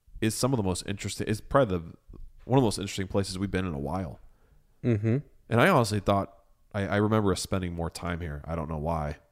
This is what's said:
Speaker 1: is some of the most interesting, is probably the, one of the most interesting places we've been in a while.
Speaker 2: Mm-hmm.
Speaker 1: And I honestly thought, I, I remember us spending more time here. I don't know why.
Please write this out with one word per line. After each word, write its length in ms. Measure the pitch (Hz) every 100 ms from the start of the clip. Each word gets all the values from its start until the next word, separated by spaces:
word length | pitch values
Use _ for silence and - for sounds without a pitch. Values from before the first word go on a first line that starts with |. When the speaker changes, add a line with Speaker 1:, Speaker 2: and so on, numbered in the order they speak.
| _ -
Speaker 1:
is 140 | 110
some 180 | - 127
of 40 | 131
the 60 |
most 220 | 95 90 -
interesting, 400 | 98 101 - -
is 140 | 107
probably 380 | - 139 120 90
the, 60 | 82 - - - - -
one 140 | - 131
of 40 |
the 40 | 113
most 120 | -
interesting 280 | 98 - 95
places 300 | 104 95 92
we've 120 | 98
been 160 | 90 92
in 80 |
a 40 | 73
while. 420 | 71 92 85 - - - _ _ _ _
Speaker 2:
Mm-hmm. 360 | 120 107 110 127 - _ -
Speaker 1:
And 120 | 113
I 80 | 160
honestly 300 | 165 110 104
thought, 360 | 98 101 - - _ _ _
I, 80 | 104 98
I 100 | 101
remember 360 | 107 110 101
us 80 | 90
spending 320 | - 98 90
more 160 | 85 82
time 320 | - 85 85
here. 220 | 85 73
I 100 | - 82
don't 120 | 76
know 80 | 80
why. 380 | 78 82 73 71 _